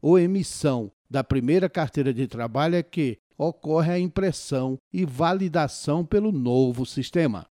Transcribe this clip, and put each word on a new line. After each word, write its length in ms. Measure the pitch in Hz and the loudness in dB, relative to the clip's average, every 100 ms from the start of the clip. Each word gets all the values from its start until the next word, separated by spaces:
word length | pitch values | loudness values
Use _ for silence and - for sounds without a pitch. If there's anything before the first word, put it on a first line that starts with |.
ou 180 | 147 180 | 6 4
emissão 720 | 175 196 - - 151 123 104 _ _ | 4 0 -4 -2 -2 0 -4 _ _
da 120 | 131 | -4
primeira 460 | 127 135 123 170 185 | 0 0 2 2 2
carteira 460 | - 151 - 139 | -2 -4 0 0
de 120 | 120 131 | 0 -4
trabalho 500 | 117 117 113 156 175 | -4 -4 0 2 0
é 60 | |
que 360 | 170 - 139 107 _ _ | -2 -2 -2 -4 _ _
ocorre 560 | 156 165 156 156 160 | -4 -4 0 2 2
a 60 | 175 | 0
impressão 800 | 180 175 190 147 - 135 131 131 _ | -2 0 -2 -4 -4 -2 -2 -4 _
e 140 | 180 | -4
validação 1000 | 180 127 165 190 190 160 147 - - 156 165 | -4 0 0 2 0 0 -2 -4 -2 -2 2
pelo 260 | 208 214 | 0 2
novo 540 | 170 123 127 131 123 127 | 0 2 4 2 0 -6
sistema. 580 | - 127 175 156 98 - | -6 -4 0 0 -2 -10